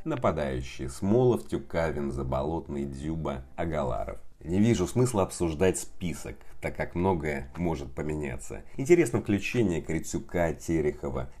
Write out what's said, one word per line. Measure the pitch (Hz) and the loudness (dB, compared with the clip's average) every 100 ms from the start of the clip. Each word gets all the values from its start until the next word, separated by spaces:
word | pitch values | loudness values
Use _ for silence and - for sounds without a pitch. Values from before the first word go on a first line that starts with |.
Нападающие | 156 143 110 78 69 65 65 - 65 | -6 0 0 0 -2 -4 -6 -8 -8
Смолов, | - 98 117 127 107 - | -2 2 6 6 4 -2
Тюкавин, | 87 - 82 82 73 71 | -6 -2 0 0 0 -4
Заболотный, | 65 64 65 73 82 - 71 69 | -4 -2 0 0 -2 -4 -6 -6
Дзюба, | 67 76 82 76 65 65 - | -6 -4 -2 -4 -6 -8 -6
Агаларов. | 85 76 65 53 - - - - | -2 -2 -2 -2 -4 -8 -10 -10
Не | 78 92 | 0 6
вижу | 110 104 85 | 6 6 4
смысла | 120 127 107 | 4 4 4
обсуждать | 92 - 85 76 92 85 | 2 2 0 4 4 4
список, | - - 87 73 - - - - | -4 -4 -4 -4 -8 -12 -12 -8
так | 78 - | -6 -4
как | 73 85 | -4 0
многое | 92 85 76 69 67 80 | 2 2 0 -4 -6 -4
может | 85 76 65 | -2 -2 -6
поменяться. | - 76 76 71 62 - 57 - - | -6 -4 -2 -4 -6 -8 -10 -8 0
Интересно | 135 175 147 113 | 6 6 6 2
включение | - 101 - 123 101 78 | 2 0 2 2 2 2
Крицюка, | - 82 - 82 - 90 82 | 0 -2 -2 -6 -2 0 0
Терехова, | 71 - 82 73 - 71 65 - - | 0 0 0 0 -2 -4 -4 -6 -6